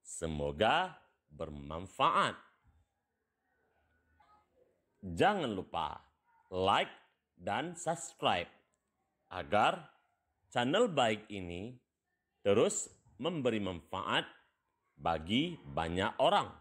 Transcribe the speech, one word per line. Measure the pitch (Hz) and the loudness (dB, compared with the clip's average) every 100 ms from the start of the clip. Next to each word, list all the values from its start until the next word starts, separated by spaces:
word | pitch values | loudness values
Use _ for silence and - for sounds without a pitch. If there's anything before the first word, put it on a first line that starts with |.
Semoga | - - 82 78 71 71 107 151 185 156 _ _ _ | -16 -8 -6 -2 -4 0 2 2 0 -8 _ _ _
bermanfaat. | 73 78 73 71 80 95 - 143 - 156 98 - _ _ _ _ _ _ _ _ _ _ _ _ _ _ _ _ _ _ _ _ _ _ _ _ _ | -12 -10 -10 -10 -10 -10 0 2 4 0 -2 -16 _ _ _ _ _ _ _ _ _ _ _ _ _ _ _ _ _ _ _ _ _ _ _ _ _
Jangan | 95 85 170 208 139 | -8 4 4 4 0
lupa | 98 - 85 76 - _ _ _ _ _ | -4 -4 -4 -4 -6 _ _ _ _ _
like | 92 95 120 196 - _ _ _ _ | 0 4 4 2 -8 _ _ _ _
dan | 87 104 156 170 | -4 -4 -4 -6
subscribe | - 165 - - 139 95 85 - _ _ _ _ _ _ _ | -6 -6 -8 -4 0 0 -2 -12 _ _ _ _ _ _ _
agar | 92 73 101 131 170 151 _ _ _ _ _ _ | -12 0 4 4 2 -10 _ _ _ _ _ _
channel | 127 120 180 240 | -2 2 2 2
baik | 147 120 110 107 | 4 2 2 -4
ini | 104 90 87 107 127 _ _ _ _ _ _ | -8 -8 -8 -10 -14 _ _ _ _ _ _
terus | 101 101 175 - - - _ _ | 4 6 4 0 -10 -16 _ _
memberi | 147 175 123 110 | -4 0 0 0
manfaat | 98 87 - 95 90 131 - - _ _ _ _ _ _ | -2 -6 -8 -6 -2 -2 -2 -14 _ _ _ _ _ _
bagi | 76 82 78 113 170 165 | -2 -2 0 0 0 -6
banyak | - 69 82 87 101 - | -10 -6 -2 0 -2 2
orang. | 147 196 110 - | 2 4 0 -10